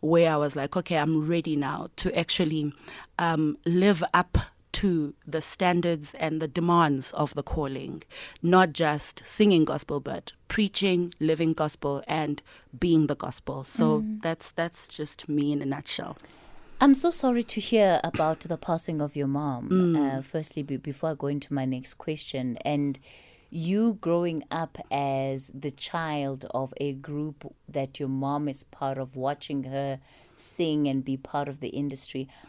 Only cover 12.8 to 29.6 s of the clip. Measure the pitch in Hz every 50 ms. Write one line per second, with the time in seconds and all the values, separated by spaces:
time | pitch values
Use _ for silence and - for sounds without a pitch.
12.8 | 175 175 165 160 151 139 143 - - 127 - - - 139 139 135 135 - - -
13.8 | 160 - - - - 214 214 214 - 165 165 - - - - - 165 170 - -
14.8 | - - - - 151 147 - - - - 147 147 143 147 147 143 139 135 135 -
15.8 | - - - - - - 143 - - - - - - - - - - - - -
16.8 | 269 285 269 - - 349 - - 277 254 240 240 233 - - 214 - - 233 214
17.8 | 202 190 170 - - 170 - - 156 160 160 - - 165 170 - - 180 165 170
18.8 | - 185 160 151 147 143 - 147 139 135 139 143 151 143 127 120 - - 185 185
19.8 | 180 170 165 151 143 135 135 135 135 - - 160 151 - - 156 139 143 135 127
20.8 | - 147 135 - 165 160 151 143 143 143 143 143 - - 147 135 131 131 131 127
21.8 | - - - - - 160 151 147 - - - 131 127 127 117 - - 147 147 143
22.8 | 143 143 135 - - - - - - - - _ _ - - 165 160 175 196 214
23.8 | 226 233 202 - - 165 170 175 175 170 165 151 - - - 165 165 - - -
24.8 | - - - 143 143 139 135 135 135 135 135 135 135 - - 135 143 143 135 -
25.8 | - - - 165 165 156 151 147 139 139 135 131 - - - 131 135 135 - -
26.8 | 143 143 135 135 139 151 147 147 151 156 147 - - - - _ _ - - 170
27.8 | - 135 - - 143 131 135 135 139 139 143 147 147 143 135 - - - - -
28.8 | 143 135 135 135 131 131 135 131 131 139 147 - - - 143 139